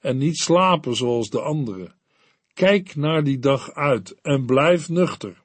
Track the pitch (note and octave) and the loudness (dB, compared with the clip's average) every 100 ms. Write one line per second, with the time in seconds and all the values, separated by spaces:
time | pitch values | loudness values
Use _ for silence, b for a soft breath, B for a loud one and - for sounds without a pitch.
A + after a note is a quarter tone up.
0 | - C3 C#3+ D#3 - E3+ F#3 F3 D3 A2+ | -4 -2 -2 -2 2 2 4 2 0 -4
1 | B2 A#2+ A2 A#2+ G#2+ D#3 B2+ F#2 F2 _ | -2 -2 -2 -4 -4 -4 -4 -8 -12 _
2 | _ _ _ _ _ - F#3 G3+ F#3+ D3+ | _ _ _ _ _ 0 2 2 0 -4
3 | D3 D#3+ D3 C#3 C3 C3+ - - D3 B2 | 0 0 0 0 2 0 -2 -4 0 0
4 | F#2 - - C#3 B2 C3 D3+ F3 D3+ E3+ | -2 -12 -2 -2 2 2 4 2 0 0
5 | F3 - G#2 F2 | 0 -2 -12 -16